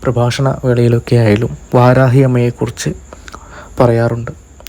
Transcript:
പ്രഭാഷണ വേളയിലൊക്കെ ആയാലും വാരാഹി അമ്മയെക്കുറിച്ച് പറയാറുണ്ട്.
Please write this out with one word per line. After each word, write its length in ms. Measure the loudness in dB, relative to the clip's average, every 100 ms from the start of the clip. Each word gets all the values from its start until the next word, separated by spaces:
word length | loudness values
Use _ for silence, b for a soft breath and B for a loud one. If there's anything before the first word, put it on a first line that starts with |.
പ്രഭാഷണ 500 | -4 -2 -2 -2 -4 -2 -2
വേളയിലൊക്കെ 500 | 0 2 0 0 0
ആയാലും 360 | 2 2 -2 -8 -2 2
വാരാഹി 440 | 4 4 4 4
അമ്മയെക്കുറിച്ച് 720 | 2 2 -2 -4 -8 -6 -8 -8 -16 B B B B B B 0
പറയാറുണ്ട്. 520 | 0 2 0 -4 -8 -14 -20 -20